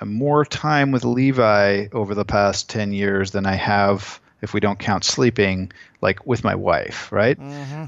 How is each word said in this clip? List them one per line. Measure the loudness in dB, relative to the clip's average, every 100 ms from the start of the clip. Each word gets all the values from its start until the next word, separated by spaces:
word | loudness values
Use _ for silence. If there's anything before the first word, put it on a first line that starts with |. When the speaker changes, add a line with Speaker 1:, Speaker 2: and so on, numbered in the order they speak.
Speaker 1:
uh, | -8
more | -2 2 2
time | 2 -2 0 2 4
with | 2 0
Levi | 2 2 4 4 6 4 2 -2
over | -4 -4
the | -2 0
past | 2 2 0 -4
ten | -6 -4
years | -2 -2 0 -2
than | -2 -2
I | -2
have, | 0 2 2 0 -4 -16 _ _
if | -8
we | -2
don't | -2 -2
count | -2 -2 0
sleeping, | 0 2 2 0 0 -6 -10 -20 _
like, | -2 -2 -2
with | -2
my | 0 0
wife, | 0 0 -2 -10 -6
right? | 0 2 0
Speaker 2:
Mm-hmm. | -6 -12 -12 -12